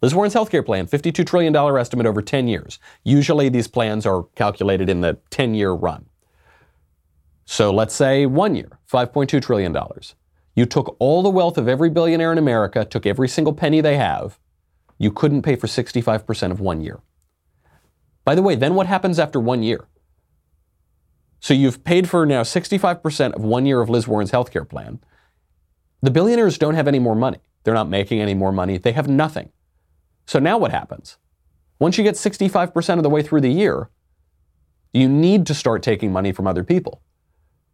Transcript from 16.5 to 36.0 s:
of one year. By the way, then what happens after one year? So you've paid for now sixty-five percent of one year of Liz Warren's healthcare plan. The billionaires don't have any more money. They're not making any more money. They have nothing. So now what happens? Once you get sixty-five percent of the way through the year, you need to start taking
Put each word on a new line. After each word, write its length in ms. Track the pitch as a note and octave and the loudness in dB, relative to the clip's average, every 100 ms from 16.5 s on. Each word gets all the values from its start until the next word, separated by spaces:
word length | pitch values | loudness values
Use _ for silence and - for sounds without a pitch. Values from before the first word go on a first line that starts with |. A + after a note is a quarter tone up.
of 80 | G2 | -4
one 220 | F#2+ D#2+ | -4 -4
year. 180 | D2+ - _ _ _ _ _ _ _ _ _ _ _ _ - | -6 -12 _ _ _ _ _ _ _ _ _ _ _ _ 0
By 80 | |
the 80 | E3 | 2
way, 140 | G3 C3 | 2 2
then 180 | C3+ | 0
what 140 | F#3 F#3 | 0 0
happens 320 | F#3+ F#3+ E3+ | 0 0 0
after 200 | D3+ C#3+ | 0 -2
one 220 | A#2 B2+ | -2 0
year? 260 | A2 - - _ _ _ _ _ _ _ _ _ _ _ _ _ _ _ | -2 -4 -8 _ _ _ _ _ _ _ _ _ _ _ _ _ _ _
So 140 | - C3+ | 0 2
you've 280 | C3+ - | 2 0
paid 260 | - F3 F3+ | 0 0 2
for 160 | F3 D3+ | 0 2
now 160 | C3+ | 0
sixty-five 600 | - F3+ F3 G3+ F#3 F3 | -2 -4 -2 -2 0 -2
percent 320 | D#3+ D3 C3 - | -4 -2 -2 -2
of 80 | |
one 240 | G#2+ A#2+ C#3 | -2 0 2
year 140 | B2+ | 2
of 80 | A#2 | 2
Liz 180 | A#2+ A2+ | 0 0
Warren's 240 | G#2+ F#2+ | -2 0
healthcare 360 | B2 B2 E2 - | -2 -2 -6 -8
plan. 320 | - G#1+ A#2+ _ _ _ _ _ _ _ _ _ _ | -12 -14 -18 _ _ _ _ _ _ _ _ _ _
The 100 | C3+ | 0
billionaires 460 | C#3 G#3 A#3+ G#3 - | 2 2 2 2 2
don't 180 | D3+ D#3+ | 0 2
have 120 | C#3+ | 2
any 120 | C3+ | 2
more 160 | A#2+ A2 | 2 0
money. 220 | B2+ - _ _ | -2 -4 _ _
They're 120 | - A2+ | -2 0
not 140 | E2+ | 0
making 300 | G2 G2 A2+ | -2 0 0
any 140 | G#2 | 0
more 180 | G2 F#2+ | 0 0
money. 280 | F#2+ F2+ F#2 | 0 -2 -2
They 140 | B2 | 0
have 140 | B2 C#3 | 0 0
nothing. 440 | C#3 D#3 - - _ _ _ _ _ _ _ - | 0 0 -4 -12 _ _ _ _ _ _ _ -4
So 100 | C#3+ | 0
now 200 | D3+ A3+ | 2 0
what 120 | D3+ | 0
happens? 460 | - - - - - _ _ _ _ _ - | -4 -8 -14 -18 -20 _ _ _ _ _ -2
Once 180 | D#3+ F#3 | 0 2
you 60 | |
get 120 | G#3+ G#3+ | 0 0
sixty-five 600 | G#3 - G3 F#3+ F3 F3 | -4 -2 0 0 0 -2
percent 240 | E3+ F3 | 0 0
of 40 | |
the 60 | D3 | 2
way 140 | D3+ | 0
through 180 | D3+ D3+ | 0 2
the 80 | C3 | 2
year, 400 | D#3+ G#3 C2+ - _ _ _ _ _ _ _ _ _ _ | 2 0 -2 -8 _ _ _ _ _ _ _ _ _ _
you 160 | B2+ C3 | 0 2
need 380 | C#3+ E3+ G3+ D#3 | 4 4 2 0
to 80 | C#3+ | -2
start 260 | B2 A2 | -2 -2
taking 300 | - G2+ | -2 -2